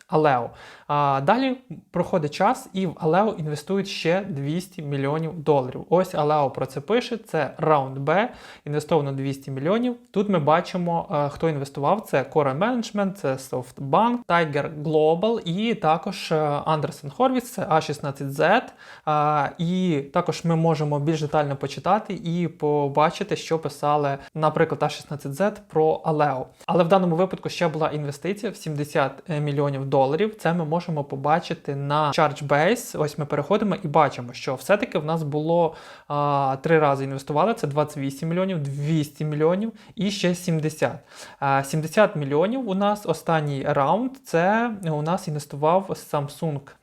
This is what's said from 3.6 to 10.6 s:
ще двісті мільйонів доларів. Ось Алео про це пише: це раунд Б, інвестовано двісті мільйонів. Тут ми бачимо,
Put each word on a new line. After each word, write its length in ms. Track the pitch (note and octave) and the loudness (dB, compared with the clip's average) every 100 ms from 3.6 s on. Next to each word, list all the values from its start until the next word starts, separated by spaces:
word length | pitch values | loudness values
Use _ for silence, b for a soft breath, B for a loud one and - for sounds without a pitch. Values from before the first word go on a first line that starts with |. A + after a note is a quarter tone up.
| - G3 G3 | -4 -2 -2
ще 320 | - D#3+ F3+ | -4 0 0
двісті 600 | G3+ C#3 C#3 E3 F3+ - | -2 -6 -4 -4 -6 -10
мільйонів 560 | D3 C#3 C3+ D#3 D#3+ F3 | -6 -2 -2 -2 -4 -4
доларів. 440 | C#3+ D3 B2+ B2+ - | 2 2 2 -6 0
Ось 260 | E3+ F#3 | 2 2
Алео 360 | - D3+ D3+ C3+ | 0 2 2 2
про 160 | - B2+ | -2 -6
це 140 | - | -6
пише: 360 | - A3+ A#3+ A3+ | -2 -2 -2 -6
це 380 | - D#3+ C3+ - | -4 -2 -2 0
раунд 400 | D3+ D3+ C3+ C3 | 4 4 2 -4
Б, 300 | C#3 E3+ A#3+ - B B | 0 2 0 -4 B B
інвестовано 480 | - D3 D3+ E3 C#3 | -6 -4 0 0 0
двісті 380 | C3+ C#3 C3+ - | -2 -4 -6 -8
мільйонів. 460 | C3 D3 G#3+ B3 A#3+ _ | -4 -2 0 0 -4 _
Тут 180 | F#3+ G3+ | -2 0
ми 100 | F#3 | 2
бачимо, 680 | C#3+ D#3+ | 4 2